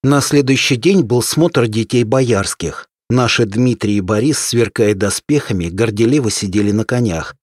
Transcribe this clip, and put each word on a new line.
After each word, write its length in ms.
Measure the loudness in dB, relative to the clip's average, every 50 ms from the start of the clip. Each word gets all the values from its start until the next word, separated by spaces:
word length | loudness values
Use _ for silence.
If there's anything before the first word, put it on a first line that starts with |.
| 2
На 160 | 2 2 2
следующий 540 | 0 2 0 2 2 2 0 0 0 -2 -2
день 280 | 0 2 2 2 2
был 200 | 2 2 0 0
смотр 460 | 0 0 0 0 0 2 2 0 0 0
детей 340 | 0 -4 -4 0 0 0
боярских. 840 | 0 2 2 0 2 2 2 0 0 -4 -6 _ -8 -8 -8 -10 -16 _ _ _ _ _
Наши 380 | 0 0 2 2 2 0 0
Дмитрий 520 | 0 0 0 0 0 0 0 -2 0 0 0
и 20 |
Борис, 360 | 0 0 0 0 2 0 0
сверкая 600 | -2 -4 -2 0 0 0 0 _ 0 2 2 2
доспехами, 720 | 0 0 -2 -2 -6 _ 0 0 0 0 -2 -4 -4 -4 -4
горделиво 600 | -2 -2 -2 -2 0 0 0 2 2 2 0 -2
сидели 440 | -4 -4 -6 -2 0 0 0 2
на 120 | 0 0 -2
конях. 520 | -2 -2 0 0 0 -2 -4 -6 -10 -14 _